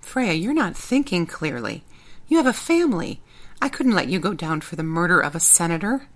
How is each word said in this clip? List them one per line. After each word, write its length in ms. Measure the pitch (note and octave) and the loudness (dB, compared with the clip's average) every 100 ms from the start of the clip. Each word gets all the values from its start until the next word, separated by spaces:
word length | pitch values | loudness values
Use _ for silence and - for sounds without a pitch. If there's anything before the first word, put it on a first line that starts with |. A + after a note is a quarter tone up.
Freya, 320 | - C4 A#3+ | -6 -2 0
you're 200 | D#3+ G3 | 0 0
not 220 | D4+ G#3 | 0 0
thinking 500 | - - C4 C#4+ F3+ | -4 0 0 2 -2
clearly. 580 | E3 - D#3 A#2+ G#2+ A2 - - - - - | -2 -4 -6 -4 -6 -10 -14 -20 -18 -18 0
You 100 | E4 | 4
have 100 | C4 | 4
a 60 | |
family. 680 | - - E4+ E4+ F#3 - - - - - - | 0 0 2 4 0 -2 -8 -14 -20 -18 -6
I 80 | - | -6
couldn't 240 | - C4 | 0 2
let 160 | G3 C#3 | 2 2
you 100 | F3+ | 0
go 140 | E3 | -2
down 280 | F3 D#3+ D#3 | -4 -4 -4
for 140 | - | -4
the 80 | D#3+ | -6
murder 360 | D#3+ D#3+ E3+ F3 | -4 0 4 4
of 160 | D3 | 2
a 40 | D#3 | 0
senator. 720 | - - E3+ E3 G3 C4+ - | 4 4 4 0 0 -2 -4